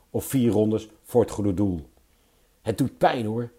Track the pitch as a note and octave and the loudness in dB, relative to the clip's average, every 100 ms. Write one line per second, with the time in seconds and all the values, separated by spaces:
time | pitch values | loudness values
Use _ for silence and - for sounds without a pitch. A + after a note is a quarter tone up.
0 | _ A2+ - C3+ A#2 G#2 A2 G#2+ - - | _ -8 -2 0 2 4 2 0 -4 -18
1 | - A#2+ G#2 - G2+ F2+ G2+ F2 D2+ _ | -2 2 2 0 -2 0 0 -2 -8 _
2 | _ _ _ _ _ _ - A2 C3 - | _ _ _ _ _ _ -6 -2 -4 0
3 | F3 C#3+ G#2+ A2+ A#2 | 0 0 -4 -4 -8